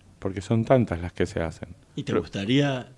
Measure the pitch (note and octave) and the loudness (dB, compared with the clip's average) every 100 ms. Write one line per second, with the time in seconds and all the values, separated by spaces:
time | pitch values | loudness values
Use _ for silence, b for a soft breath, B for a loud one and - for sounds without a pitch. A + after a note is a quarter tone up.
0 | - - G2 F#2+ - A2+ A2+ C3 G#2 E2+ | -20 -8 -6 -6 0 2 6 4 4 -2
1 | F2 - F2+ F2+ E2 - - - _ - | -4 -2 -2 -2 -4 -6 -14 -18 _ -10
2 | C#3 A#2+ - G2+ G2 C3+ C#3+ C3 - | -2 -2 -2 -4 2 2 2 -2 -8